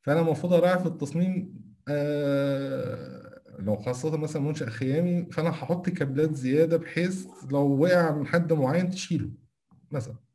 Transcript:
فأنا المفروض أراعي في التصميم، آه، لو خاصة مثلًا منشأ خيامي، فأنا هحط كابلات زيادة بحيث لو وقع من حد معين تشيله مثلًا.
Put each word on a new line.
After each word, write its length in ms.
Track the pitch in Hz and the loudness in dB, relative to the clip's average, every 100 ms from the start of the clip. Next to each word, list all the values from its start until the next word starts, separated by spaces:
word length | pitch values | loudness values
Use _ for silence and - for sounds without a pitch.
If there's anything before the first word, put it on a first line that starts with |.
فأنا 180 | - 156 | 2 2
المفروض 340 | 165 147 175 | 2 0 2
أراعي 260 | 175 180 180 | 4 4 2
في 60 | 175 | 0
التصميم، 760 | - 143 160 185 185 - - - - - | -4 -4 0 0 0 -6 -14 -20 -14 -4
آه، 1500 | 147 147 147 143 139 139 139 139 - 247 - - 64 - - - - | -2 0 0 0 2 0 -2 -4 -4 -6 -8 -10 -16 -18 -20 -20 -6
لو 160 | 95 101 | -2 -2
خاصة 400 | 123 127 160 156 | -2 -4 -2 -2
مثلًا 240 | 151 160 | -4 -2
منشأ 280 | 143 151 127 | -2 -2 -6
خيامي، 560 | 113 131 147 175 175 170 | -2 0 2 2 0 -2
فأنا 180 | - 165 | -2 -2
هحط 400 | 165 131 175 185 | -2 -4 -2 -2
كابلات 460 | 170 139 135 156 143 | -2 0 2 0 0
زيادة 420 | 127 143 165 165 | 2 4 4 2
بحيث 500 | 165 165 180 190 - - 131 | 0 -2 -2 -2 -10 -14 -2
لو 300 | 139 143 139 | 2 4 4
وقع 280 | 170 180 165 | 6 6 4
من 160 | 147 139 | 0 0
حد 260 | 175 165 | 0 2
معين 360 | 160 131 170 180 | 2 2 2 0
تشيله 400 | - - 156 107 - _ _ _ _ _ | -4 -2 -2 -2 -10 _ _ _ _ _
مثلًا. 240 | 147 - - _ | -8 -8 -14 _